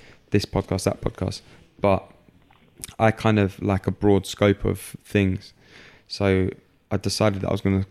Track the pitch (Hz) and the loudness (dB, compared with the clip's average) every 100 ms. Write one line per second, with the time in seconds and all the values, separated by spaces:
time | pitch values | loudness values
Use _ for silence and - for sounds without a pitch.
0 | - - _ 104 - 98 - 92 - - | -20 -20 _ -2 -2 -4 -4 -4 -4 -4
1 | 107 - 95 - - - _ _ 101 95 | -6 -6 -8 -8 -14 -20 _ _ 0 0
2 | - _ _ _ _ _ _ - - - | -2 _ _ _ _ _ _ -20 -14 0
3 | 110 - 110 107 98 - 98 95 - 92 | 0 2 2 2 2 -2 -2 -2 -2 0
4 | 104 98 - - 104 98 98 95 - - | 4 2 2 0 2 2 -2 -4 -8 -20
5 | - 104 95 92 - _ _ - - - | -4 0 0 -2 -8 _ _ -20 -20 -20
6 | - - 101 95 92 - _ _ - 101 | -14 -4 0 2 0 -4 _ _ -6 -4
7 | 98 - 107 98 98 101 98 95 95 | -4 0 0 0 -4 -2 0 -2 -2